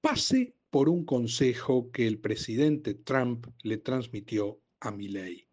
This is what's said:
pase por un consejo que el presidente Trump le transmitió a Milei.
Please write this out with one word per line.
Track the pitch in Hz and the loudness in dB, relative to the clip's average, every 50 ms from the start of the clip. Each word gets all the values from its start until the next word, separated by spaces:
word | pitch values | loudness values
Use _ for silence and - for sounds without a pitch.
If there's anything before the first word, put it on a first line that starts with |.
pase | _ 311 285 - - - - 262 254 247 - _ _ _ | _ 2 2 2 0 2 2 2 2 0 -6 _ _ _
por | - 143 139 151 | 2 4 4 4
un | 170 175 165 | 4 2 0
consejo | - 143 123 120 113 117 - 139 131 123 123 - - 131 127 120 123 - | 0 0 0 0 0 0 2 2 2 2 0 0 2 2 2 2 0 -2
que | - 120 113 | 0 0 0
el | 110 104 | 0 -2
presidente | - - 110 - - - 110 117 147 156 151 147 151 - 101 | -2 -4 -2 -2 -4 -4 0 2 2 2 2 0 -2 -6 -8
Trump | - - - 131 135 127 123 120 117 120 - - _ - | -8 -6 0 0 2 2 0 -2 -6 -8 -14 -20 _ -6
le | 110 110 | -4 -4
transmitió | 110 - - 131 131 120 117 113 107 101 - 110 107 104 101 104 - _ _ _ _ | -4 -2 -2 -2 -2 -4 -4 -8 -12 -10 -4 -2 -2 -2 -2 -4 -10 _ _ _ _
a | - 117 | -10 -10
Milei. | 104 101 101 98 98 98 95 92 87 - - _ | -8 -8 -8 -8 -8 -8 -8 -10 -12 -14 -16 _